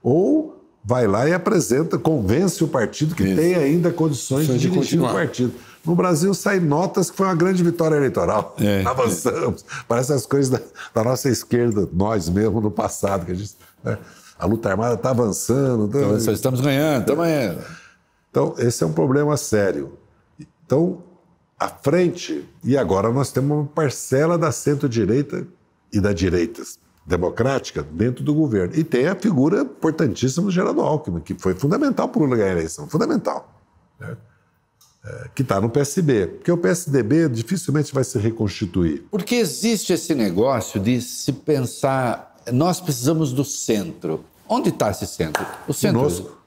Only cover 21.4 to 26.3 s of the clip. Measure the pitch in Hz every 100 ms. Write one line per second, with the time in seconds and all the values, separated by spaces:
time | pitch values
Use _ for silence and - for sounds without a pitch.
21.4 | _ _ 98 - 135 170 180 - - 76
22.4 | - - - 135 98 95 110 127 135 -
23.4 | 139 151 143 - 143 - - 131 160 170
24.4 | 160 - - 143 143 113 95 127 143 -
25.4 | - _ _ _ _ 104 101 92 90